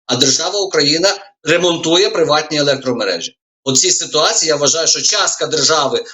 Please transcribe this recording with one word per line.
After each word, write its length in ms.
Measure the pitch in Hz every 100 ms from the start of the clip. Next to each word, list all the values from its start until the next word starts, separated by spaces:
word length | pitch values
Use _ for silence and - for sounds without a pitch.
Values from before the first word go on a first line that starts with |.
| -
а 100 | 123
держава 440 | 131 - 170 202
Україна 540 | 190 160 143 160 190 - - _
ремонтує 680 | 143 170 175 165 160 180 214
приватні 480 | 170 151 151 156 151
електромережі. 800 | 143 131 127 117 101 85 - - _ _
У 80 | 135
цій 180 | 131 185
ситуації 580 | - 147 151 180 233 160
я 80 | 143
вважаю, 300 | 143 160 156
що 140 | 151
частка 460 | - 208 175 - 120
держави 580 | 151 139 156 135 117 -